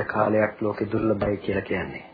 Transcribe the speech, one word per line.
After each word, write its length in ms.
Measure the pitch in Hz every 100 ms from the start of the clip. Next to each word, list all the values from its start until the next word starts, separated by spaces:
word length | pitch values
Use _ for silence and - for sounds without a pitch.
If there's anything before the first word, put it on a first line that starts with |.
| -
කාලයක් 480 | 107 107 107 107 -
ලෝකේ 300 | 107 104 104
දුර්ලභයි 500 | 107 110 101 104 98
කියලා 320 | - 98 -
කියන්නේ. 360 | 92 - - -